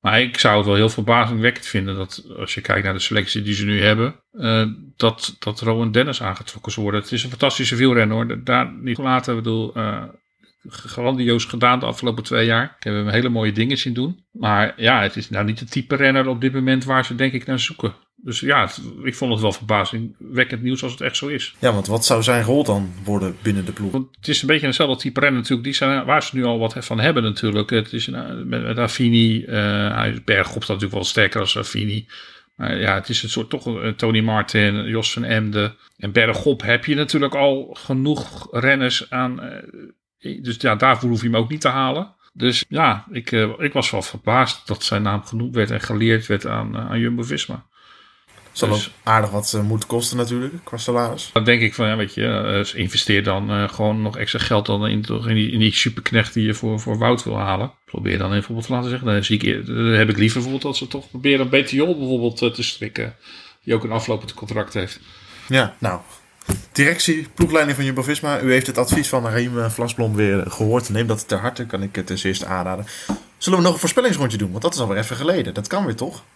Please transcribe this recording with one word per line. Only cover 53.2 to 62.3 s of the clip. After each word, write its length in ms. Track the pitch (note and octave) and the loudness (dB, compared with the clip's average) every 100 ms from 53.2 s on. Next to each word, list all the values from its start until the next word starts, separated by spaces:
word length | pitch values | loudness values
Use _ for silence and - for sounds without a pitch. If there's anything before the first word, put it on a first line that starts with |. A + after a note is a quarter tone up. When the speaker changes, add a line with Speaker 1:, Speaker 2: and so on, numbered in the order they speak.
Speaker 1:
dan, 260 | G#2 F#2+ G#2 | 2 -2 0
eh, 180 | G#2 G2+ | 0 -2
gewoon 340 | - G#2+ G#2+ | 0 0 0
nog 140 | G#2+ G#2+ | -2 -4
extra 200 | A2 - | -4 -2
geld 280 | - A2 G#2 | 2 2 2
dan 200 | G#2 G#2+ | 0 0
in, 140 | G#2+ | 0
toch 260 | G#2+ A2 A2+ | -2 -4 0
in 60 | |
die, 160 | A2 G#2+ | 2 2
in 80 | A2+ | 4
die 140 | G#2+ | 4
superknecht 640 | - - A2 - A#2 G#2+ | 4 0 -2 0 2 2
die 120 | - G#2+ | 0 0
je 80 | |
voor, 260 | G#2 A2+ G#2+ | 0 -2 -2
voor 180 | A2 A2 | -2 0
Wout 260 | A2+ A#2+ | 2 2
wil 120 | - G#2+ | 0 -4
halen. 340 | G2 F#2+ B2 - | -2 -2 -4 -8
Probeer 340 | _ - G2+ F2+ | _ -6 -2 0
dan 80 | F#2+ | 0
even 100 | G2+ | 0
bijvoorbeeld 280 | G2+ A2+ A2+ | -2 -6 -4
te 60 | |
laten 160 | B2+ B2 | -4 -2
zeggen, 160 | B2+ B2+ | -4 0
dan 160 | G#2 | 0
zie 140 | G2+ G#2+ | 2 0
ik, 260 | - G#2+ F#2+ | 2 -2 -4
dan 100 | - | -2
heb 320 | A2+ A2 G#2+ | 2 4 4
ik 80 | G#2 | 4
liever 240 | G#2+ A#2 | 4 2
bijvoorbeeld 220 | B2 C3+ | -2 -4
dat 140 | C#3+ C3+ | -4 -6
ze 100 | C3 | -6
toch 220 | C#3 C3+ | -10 -10
proberen 380 | B2+ C3+ C#3 B2+ | -2 2 2 4
een 120 | C#3 | 2
B 40 | C3+ | 2
T 40 | |
J 60 | C3+ | 0
bijvoorbeeld, 580 | D#3+ D#3+ C3 B2+ A#2 | 2 0 0 0 0